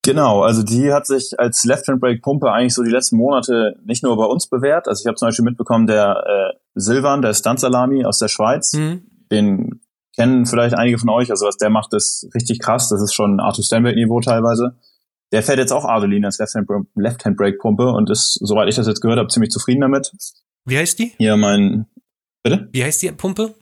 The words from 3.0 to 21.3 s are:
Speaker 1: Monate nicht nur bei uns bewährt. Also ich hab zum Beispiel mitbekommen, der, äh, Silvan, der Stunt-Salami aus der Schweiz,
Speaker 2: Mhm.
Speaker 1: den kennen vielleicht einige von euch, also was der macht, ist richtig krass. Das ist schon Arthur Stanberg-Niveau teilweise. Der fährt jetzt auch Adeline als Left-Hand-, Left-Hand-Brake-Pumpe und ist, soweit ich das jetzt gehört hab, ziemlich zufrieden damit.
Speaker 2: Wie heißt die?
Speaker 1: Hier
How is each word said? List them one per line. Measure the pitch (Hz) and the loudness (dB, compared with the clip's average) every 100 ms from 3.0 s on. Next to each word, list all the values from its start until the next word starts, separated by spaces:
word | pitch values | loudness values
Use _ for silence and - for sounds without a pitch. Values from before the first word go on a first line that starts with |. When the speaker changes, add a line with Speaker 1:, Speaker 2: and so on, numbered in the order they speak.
| - 113 | 2 2
Speaker 1:
Monate | 123 135 120 120 107 - | 2 0 0 0 0 -4
nicht | - 117 | -8 -4
nur | 131 110 | 0 0
bei | |
uns | 110 143 - | 0 0 -2
bewährt. | 131 135 160 - | -2 0 0 -2
Also | 104 | -4
ich | 117 | -4
hab | 110 | -2
zum | 117 | -2
Beispiel | 113 | 0
mitbekommen, | 117 123 113 117 113 | -2 -2 -2 2 2
der, | 107 101 98 - | 4 2 0 0
äh, | 101 95 - _ | -2 -2 -6 _
Silvan, | - 98 127 139 139 | -6 -2 0 2 0
der | 120 | 0
Stunt-Salami | 104 110 123 - 123 127 135 | 0 -2 -2 0 0 2 0
aus | 113 - | 0 -2
der | 107 | -2
Schweiz, | - 110 147 - | 0 0 0 -2
Speaker 2:
Mhm. | 151 156 180 - _ _ | -2 -4 -6 -12 _ _
Speaker 1:
den | 107 104 98 - - _ _ _ - | 0 2 0 -4 -10 _ _ _ -2
kennen | 120 127 120 | 2 2 2
vielleicht | 120 120 | 2 2
einige | 120 120 117 | 2 0 2
von | 117 | 0
euch, | 117 120 | 0 0
also | 101 104 | 0 -2
was | 98 | 0
der | 107 | 2
macht, | 107 - | 2 0
ist | 104 - - - | -2 -2 -6 -6
richtig | 117 120 117 | -6 -4 -4
krass. | - 120 123 | 0 0 0
Das | 101 | -2
ist | 104 | -2
schon | - 104 98 | 0 0 2
Arthur | - 101 | 0 -2
Stanberg-Niveau | 98 113 120 113 113 117 | -2 2 2 2 2 0
teilweise. | 120 113 117 117 123 123 _ _ _ _ _ | 0 2 2 0 -2 -6 _ _ _ _ _
Der | 214 | -2
fährt | 214 135 | 2 0
jetzt | 127 | 2
auch | 123 | -2
Adeline | 131 113 101 101 101 | 0 0 2 0 -2
als | - | -4
Left-Hand-, | 107 110 98 101 98 | -6 -4 -4 -4 -6
Left-Hand-Brake-Pumpe | - 107 123 107 98 101 98 113 104 123 | -4 -4 -2 -4 0 0 0 -2 2 2
und | 117 104 | 2 0
ist, | 92 - - | 0 -2 -2
soweit | 104 107 98 | 0 0 0
ich | 110 | 0
das | 110 | -2
jetzt | 107 | 0
gehört | 113 117 | 0 0
hab, | 110 | 0
ziemlich | 120 110 | 0 0
zufrieden | - - 131 | -2 -2 0
damit. | 135 139 135 - - _ _ _ | 2 0 -2 -14 -18 _ _ _
Speaker 2:
Wie | - 131 | -4 -2
heißt | 165 - | -2 -2
die? | 233 - | -4 -2
Speaker 1:
Hier | 110 | 2